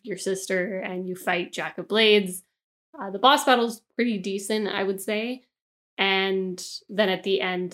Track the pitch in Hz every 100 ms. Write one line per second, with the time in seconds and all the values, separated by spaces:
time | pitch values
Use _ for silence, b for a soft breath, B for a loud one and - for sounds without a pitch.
0 | 240 185 - 190 - 185 180 185 185 185
1 | 185 180 - 175 175 - 160 - 170 208
2 | 220 208 185 180 - _ _ _ _ 311
3 | 196 190 247 285 277 247 233 226 _ -
4 | 240 208 190 196 202 214 208 202 196 190
5 | 208 214 233 254 _ _ _ _ _ -
6 | 196 196 190 190 185 180 - - - 202
7 | 190 185 196 190 185 180 180